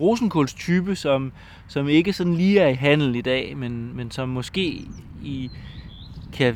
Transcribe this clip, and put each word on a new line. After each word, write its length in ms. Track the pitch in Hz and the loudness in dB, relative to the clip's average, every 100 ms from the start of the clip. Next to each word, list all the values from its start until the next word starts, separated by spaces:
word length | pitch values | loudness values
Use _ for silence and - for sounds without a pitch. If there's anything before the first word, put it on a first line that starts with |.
rosenkålstype, 920 | 175 240 220 160 135 - - 180 185 190 | 0 2 2 2 0 -2 0 0 0 -2
som, 360 | 147 135 131 - - - - | 0 0 0 -10 -20 -20 -6
som 220 | 143 143 | -2 4
ikke 240 | 156 190 | 4 4
sådan 200 | 185 180 170 | 2 2 4
lige 240 | 190 202 | 4 6
er 80 | 151 | 4
i 60 | |
handel 420 | 131 143 151 139 120 | 4 4 4 4 0
i 60 | |
dag, 360 | 131 131 92 143 | 0 0 -2 -6
men, 340 | 120 117 117 123 | -6 -6 -8 -8
men 160 | 117 | -8
som 180 | - 127 | -6 -4
måske 580 | 127 - 190 175 85 - - - - | -4 -4 -2 -2 -4 -10 -14 -16 -14
i, 260 | 147 135 127 - - - - - - - - | -8 -8 -8 -10 -16 -16 -16 -16 -16 -16 -8
kan, 220 | - 127 | 0 2